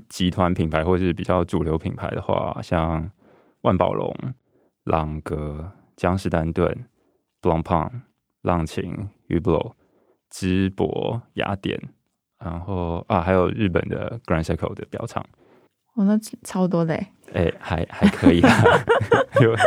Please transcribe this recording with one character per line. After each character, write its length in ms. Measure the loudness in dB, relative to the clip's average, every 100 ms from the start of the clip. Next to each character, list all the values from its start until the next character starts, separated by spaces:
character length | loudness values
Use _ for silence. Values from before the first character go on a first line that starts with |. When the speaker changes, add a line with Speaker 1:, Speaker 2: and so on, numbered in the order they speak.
| -2
Speaker 1:
集 220 | -2 0
团 240 | 2 2
品 160 | 2 0
牌 140 | 0
或 120 | 2 2
是 160 | 2
比 120 | 0
较 200 | 0 0
主 200 | 0 0
流 120 | 0 -2
品 160 | -4 -8
牌 120 | -6
的 100 | -4
话， 380 | -2 -2 -2 -6
像 480 | -4 -2 0 -2 -6 -12 _ _ _ _
万 140 | 0 2
宝 160 | 2
龙、 240 | 0 -4 -6 -10 -10 _ _ _ _
朗 360 | -2 0 0 -6
格、 500 | -6 -6 -6 -10 -12 -16 _ -4
江 200 | -2 -2
诗 140 | 0
丹 240 | 0 0
顿、 320 | 0 -2 -2 -10 _ _ _ _ _
Blancpain、 480 | 0 0 0 0 -2 -8 -16 _ _ _
浪 200 | -2 0
琴、 300 | -2 -6 -8 -8 -10 -14 -4
Hublot、 440 | -2 2 0 -2 -10 _ _ _ _ _
芝 400 | -6 -2 0 0
柏、 500 | 0 -2 -2 -4 -6 -8
雅 220 | -6 -4 -4
典， 260 | -4 -6 -10 -18 _ _ _ _
然 220 | -10 -8
后， 440 | -6 -6 -4 -6 0
啊， 120 | 0
还 120 | 4
有 180 | 4 2
日 180 | 0 0
本 160 | 0 -2
的 320 | -4 -6 -8 -2
Grand 160 | -2
Seiko 320 | 0 -4 -6 -8
的 100 | -12
表 120 | -10 -10
厂。 180 | -10 -12 _ _ _ _ _ _ 0
Speaker 2:
哦， 100 | 2
那 140 | 2 -2 -12
超 240 | -8 -2 0
多 180 | 2 0
的 80 |
欸。 140 | -2 -6 _ -6
Speaker 1:
诶， 180 | -2 0 -2
还， 260 | -4 -4 -4
还 180 | 0 0
可 220 | 4 4
以 80 | 6
啊， 220 | 6 6 6 4 4 0
<laughs> 400 | 4 2 4 4
就 140 | 4 6